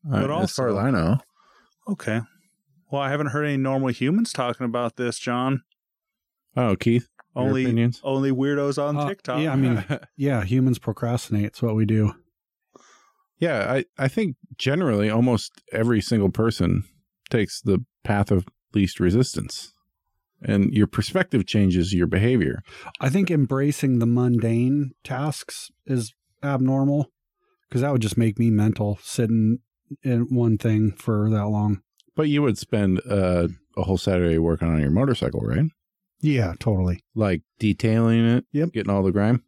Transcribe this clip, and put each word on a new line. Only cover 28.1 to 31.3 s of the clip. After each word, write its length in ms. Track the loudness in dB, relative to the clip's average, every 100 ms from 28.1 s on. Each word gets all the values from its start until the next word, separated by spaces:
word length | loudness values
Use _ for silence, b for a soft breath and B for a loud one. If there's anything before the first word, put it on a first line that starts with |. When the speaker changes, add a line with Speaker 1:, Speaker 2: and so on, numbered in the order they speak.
| 2
Speaker 3:
make 220 | 0 2
me 100 | 2
mental, 480 | 4 2 0 -4 -4
sitting 560 | -6 -4 0 2 2 0 _ _ _ -8
in 300 | -2 -2 0
one 240 | 0 2 2
thing 340 | 2 2 0
for 360 | -2 -4 0
that 180 | 0